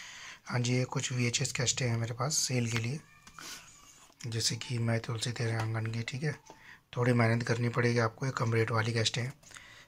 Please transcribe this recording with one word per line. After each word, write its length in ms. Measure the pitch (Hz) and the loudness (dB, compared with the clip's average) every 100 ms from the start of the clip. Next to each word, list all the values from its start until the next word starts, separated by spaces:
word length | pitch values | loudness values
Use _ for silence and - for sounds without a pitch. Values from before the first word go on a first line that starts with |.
| - - - - - | -16 -16 -16 -16 -4
हाँ 120 | 123 | 0
जी, 120 | 120 | 2
ये 120 | 127 127 | 2 2
कुछ 240 | 139 - | -2 -2
वीएचएस 400 | 123 120 120 127 | 0 2 2 -2
कैसेटें 340 | - 120 - 123 | 0 0 2 0
हैं 100 | 117 | 0
मेरे 180 | 113 | -2
पास 220 | 117 127 - | -2 -2 0
sale 320 | - 127 117 | 2 2 2
के 80 | 113 | 0
लिए, 200 | 113 156 - - - - - - - - - - - _ 120 | -2 -6 -10 -20 -20 -16 -14 -14 -18 -20 -20 -20 -20 _ -6
जैसे 300 | 113 - 113 | -2 -2 -2
कि 220 | - 123 | -4 -2
मैं 200 | 117 113 | 0 0
तुलसी 300 | - 110 127 | -2 -4 -4
तेरे 220 | 117 113 | -2 -2
आंगन 320 | 113 110 113 113 | 0 -2 -2 -2
की, 160 | 113 | -4
ठीक 200 | 113 127 | -4 -4
है। 100 | 127 - - - - - _ - | -4 -4 -12 -20 -20 -20 _ 0
थोड़ी 160 | 120 | 4
मेहनत 300 | 120 113 117 | 6 6 4
करनी 260 | 117 117 120 | 2 0 2
पड़ेगी 300 | 113 120 120 | 2 2 4
आपको, 280 | 113 - 135 | 2 0 -4
ये 60 | |
कम 200 | - 117 | -2 0
rate 160 | 113 110 | 2 2
वाली 220 | 113 110 | 2 0
कैसेटें 300 | 117 110 - | 2 0 0
हैं, 100 | 123 - - - - - | -4 -8 -18 -18 -18 -20